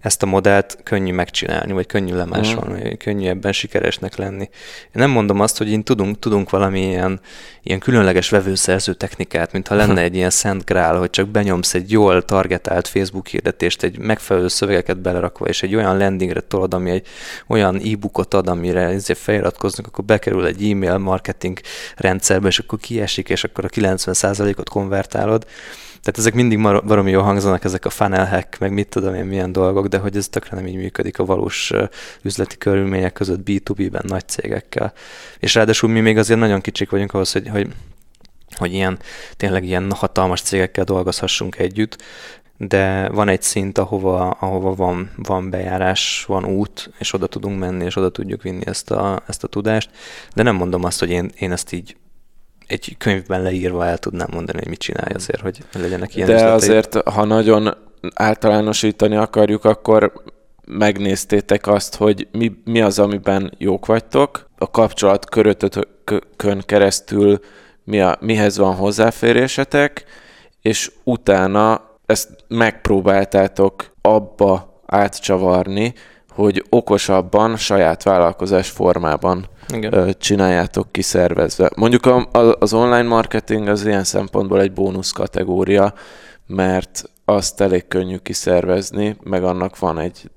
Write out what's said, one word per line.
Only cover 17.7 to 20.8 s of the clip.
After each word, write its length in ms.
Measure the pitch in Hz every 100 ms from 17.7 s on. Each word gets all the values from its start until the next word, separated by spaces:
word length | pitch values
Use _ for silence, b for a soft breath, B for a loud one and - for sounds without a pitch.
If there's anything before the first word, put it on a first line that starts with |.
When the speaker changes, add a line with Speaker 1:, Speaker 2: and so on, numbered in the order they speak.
| 95
Speaker 1:
e-bookot 500 | 107 104 101 - 95
ad, 140 | 101 92
amire 320 | 87 87 87
ezért 380 | 87 95 98 -
feliratkoznak, 680 | - 104 92 - 98 - 104
akkor 180 | -
bekerül 420 | 101 104 - 98 90
egy 240 | 90 104
e-mail 280 | 101